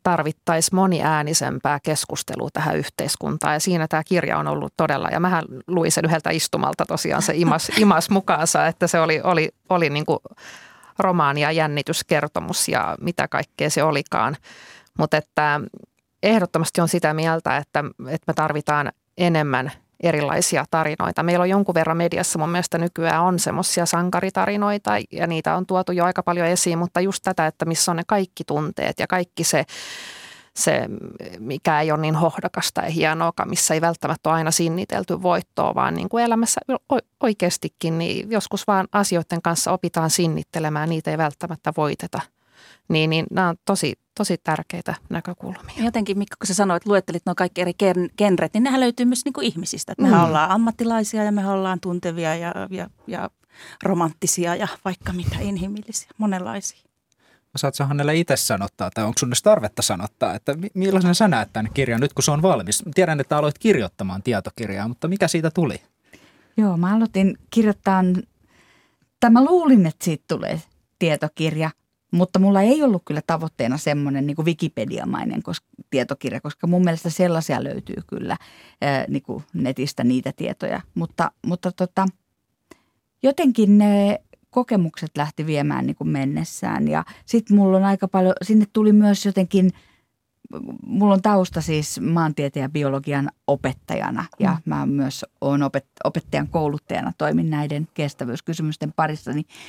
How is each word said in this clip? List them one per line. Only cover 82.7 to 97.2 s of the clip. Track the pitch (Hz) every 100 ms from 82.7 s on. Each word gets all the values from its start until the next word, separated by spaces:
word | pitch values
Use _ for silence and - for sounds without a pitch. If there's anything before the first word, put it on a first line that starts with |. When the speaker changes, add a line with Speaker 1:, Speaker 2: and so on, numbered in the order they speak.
| - _ _ _ _
Speaker 4:
jotenkin | 262 269 302 233 208 208
ne | 208 202 202 208 - _ _
kokemukset | - 247 214 165 - 156 -
lähti | 147 - 156
viemään | 151 147 139 127
niinku | 147
mennessään. | 160 147 135 151 165 - - - -
Ja | 156 160 - -
sit | 233 220
mulla | 202 190 190
on |
aika | 196 196 190
paljon, | 190 185 185
sinne | 180 214 208
tuli | 220 214
myös | 208 208 196 202
jotenkin, | 190 185 196 185 - _ _ _ _ _ _ - - - - -
mulla | - 202
on | 190
tausta | 214 202 180 170
siis | 156 156 147 -
maantieteen | 127 170 160 151 143 147
ja | 135
biologian | 151 143 135 139 143 143 - -
opettajana | 139 135 - - - - - 170 -
ja | 196
Speaker 2:
Mm. | 170 160
Speaker 4:
mä | 147 139
myös | 143 139 - - _
oon | 139 143
opet-, | 139 143 - -
opettajan | - 165 - 147 147
kouluttajana, | 170 151 151 - - -
toimin | -